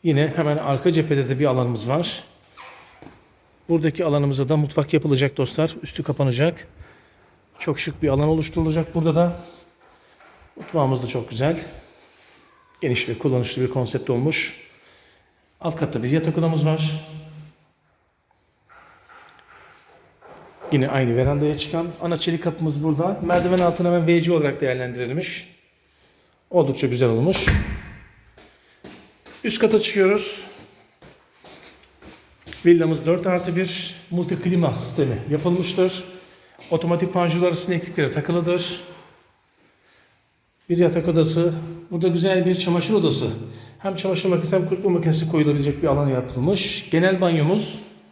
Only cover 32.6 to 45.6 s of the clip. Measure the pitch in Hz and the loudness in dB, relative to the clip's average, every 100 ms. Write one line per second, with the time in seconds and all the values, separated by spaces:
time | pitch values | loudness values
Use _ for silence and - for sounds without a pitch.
32.6 | 170 170 165 160 160 175 185 180 180 170 | 6 6 6 0 2 0 2 -2 0 -2
33.6 | 185 - - - - 175 156 180 180 180 | -2 -4 -6 -12 -6 -4 -2 -2 2 2
34.6 | 160 117 - - 135 107 - 147 180 175 | 2 0 -6 -2 0 0 -2 -2 0 0
35.6 | 170 - 185 - - - - - - - | 0 2 0 0 -12 -18 -20 -20 -20 -20
36.6 | - 165 170 170 180 180 175 165 180 170 | -4 -2 0 0 0 0 0 2 2 0
37.6 | - 170 - - 139 151 143 175 170 175 | -2 -4 -4 -2 0 0 -2 -2 0 -2
38.6 | 175 - - - - _ _ _ _ _ | -2 -8 -14 -20 -20 _ _ _ _ _
39.6 | _ _ _ _ _ _ _ _ _ _ | _ _ _ _ _ _ _ _ _ _
40.6 | _ 175 175 170 165 165 160 170 170 165 | _ 2 4 2 2 2 4 4 2 0
41.6 | - - - 170 180 170 190 185 180 180 | -8 -14 -8 -2 0 2 2 2 2 0
42.6 | 180 175 165 214 165 135 110 - - - | 0 0 2 2 2 0 -2 -6 -10 -16
43.6 | - - 196 185 190 180 190 170 160 190 | -20 -10 -8 -4 -2 -2 0 0 2 0
44.6 | - 185 202 175 165 160 - 160 151 147 | 0 -2 0 0 2 2 2 2 2 2